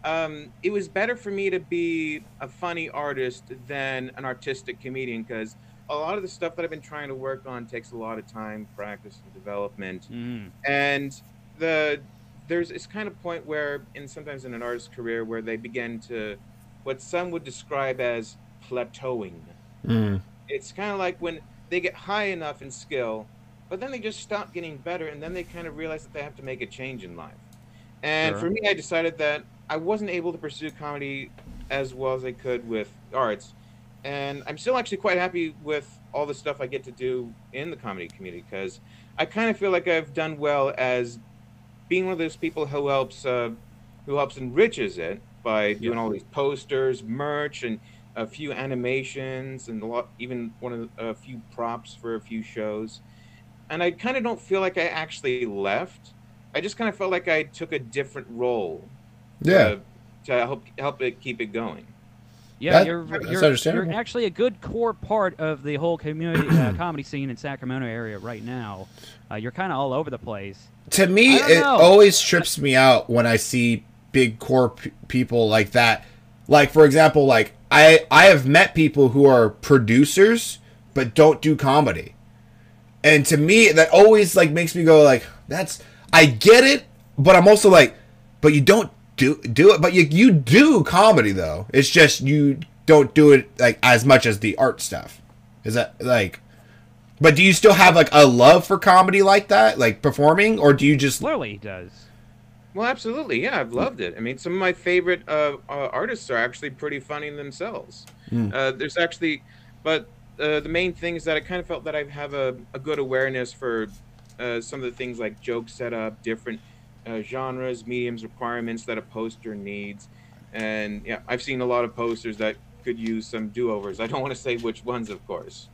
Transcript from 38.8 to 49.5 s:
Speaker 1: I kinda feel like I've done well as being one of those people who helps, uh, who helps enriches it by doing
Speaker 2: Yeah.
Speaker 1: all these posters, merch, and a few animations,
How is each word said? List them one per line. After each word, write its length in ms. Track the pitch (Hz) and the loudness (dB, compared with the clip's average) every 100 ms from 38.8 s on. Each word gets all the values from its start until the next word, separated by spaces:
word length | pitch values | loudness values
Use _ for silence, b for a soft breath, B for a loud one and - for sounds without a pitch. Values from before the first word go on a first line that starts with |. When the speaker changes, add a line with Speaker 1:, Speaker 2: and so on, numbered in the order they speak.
| b b b - | b b b -12
Speaker 1:
I 80 | 165 | -10
kinda 280 | 214 226 | -6 -6
feel 180 | 214 202 | -6 -4
like 160 | 180 175 | -4 -4
I've 260 | 160 151 | -6 -6
done 240 | 139 156 151 | -10 -10 -6
well 360 | 147 143 135 - | -4 -4 -4 -4
as 420 | 127 123 120 - _ _ _ _ _ _ _ | -6 -4 -8 -14 _ _ _ _ _ _ _
being 160 | 180 185 | -6 -4
one 80 | |
of 60 | 175 | -8
those 180 | 160 - | -10 -8
people 300 | 165 160 143 | -10 -8 -8
who 200 | 143 143 | -6 -4
helps, 380 | 139 131 - 131 | -4 -6 -8 -8
uh, 260 | 123 117 113 _ _ _ _ - | -6 -6 -12 _ _ _ _ -8
who 100 | 139 | -6
helps 200 | 139 139 | -6 -10
enriches 600 | 127 135 226 226 104 87 | -8 -2 -2 -4 -10 -8
it 280 | 82 101 _ _ | -12 -12 _ _
by 300 | 117 107 104 | -6 -4 -4
doing 240 | 104 113 117 | -6 -8 -8
Speaker 2:
Yeah. 60 | |
Speaker 1:
all 60 | 117 | -8
these 140 | - | -10
posters, 800 | _ - 139 135 - 135 131 123 | _ -8 -6 -8 -8 -4 -4 -6
merch, 600 | 110 127 147 147 147 - | -10 -10 -8 -8 -10 -12
and 160 | 120 110 b b b 113 | -12 -12 b b b -14
a 120 | 110 | -14
few 240 | - 147 | -12 -14
animations, 1120 | 120 135 127 123 135 131 139 131 131 131 | -12 -10 -8 -6 -8 -10 -14 -14 -14 -14